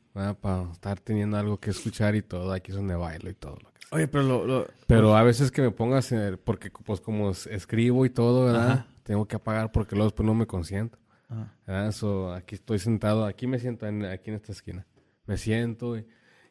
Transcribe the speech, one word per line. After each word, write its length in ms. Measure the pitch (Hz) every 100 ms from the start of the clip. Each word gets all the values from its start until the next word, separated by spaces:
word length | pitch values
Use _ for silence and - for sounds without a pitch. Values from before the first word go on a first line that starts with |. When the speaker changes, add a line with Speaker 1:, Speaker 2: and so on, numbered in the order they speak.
| _
Speaker 1:
¿verdad? 240 | 101 98 101
Para 340 | 101 92 90
estar 280 | 85 101 98
teniendo 380 | - 107 104 104
algo 220 | 104 104
que 120 | -
escuchar 420 | 92 113 - 107 107
y 60 |
todo. 300 | - 90 92
Aquí 160 | 95 -
es 80 | 98
donde 160 | 98
bailo 380 | 87 85 78 92
y 20 |
todo 200 | 92 78 71
lo 160 | -
que 80 | _
sea. 80 | - 160
Speaker 2:
Oye, 100 | 156
pero 160 | 143
lo, 220 | 135 123 95
lo 220 | 131 - - -
Speaker 1:
Pero 300 | 113 107 107
a 80 |
veces 260 | 117 117 139
que 140 | -
me 80 | 127
pongas, 400 | 98 117 135 -
eh, 260 | 117 101 92
porque, 320 | - 101 98
pues, 320 | - - 101
como 300 | - 104 101
es-, 160 | 92 -
escribo 580 | 104 - 113 120 123 131
y 60 |
todo, 340 | 123 117 127 127
¿verdad? 240 | 117 120
Speaker 2:
Ajá. 160 | 123 - -
Speaker 1:
Tengo 260 | - 104 107
que 100 | 110
apagar 340 | - 110 110
porque 240 | - 104 104
luego 140 | 107
después 160 | - 110
no 80 | 110
me 100 | 110
consiento. 540 | 92 82 98 117 - _ _ _
Speaker 2:
Ajá. 260 | 113 110 - -
Speaker 1:
¿Verdad? 260 | 95 107
So, 380 | 101 107 98 92
aquí 220 | 90 -
estoy 240 | 98 - 107
sentado, 480 | 101 110 107 107 107
aquí 220 | 98 127
me 100 | 131
siento 300 | 123 113 107
en, 180 | 104 101
aquí 240 | 95 -
en 60 | 107
esta 160 | -
esquina. 340 | 98 - 90 - _ _ _ -
Me 120 | 92
siento 600 | 110 110 117 110 120 117
y, 80 | 110 _ _ _ _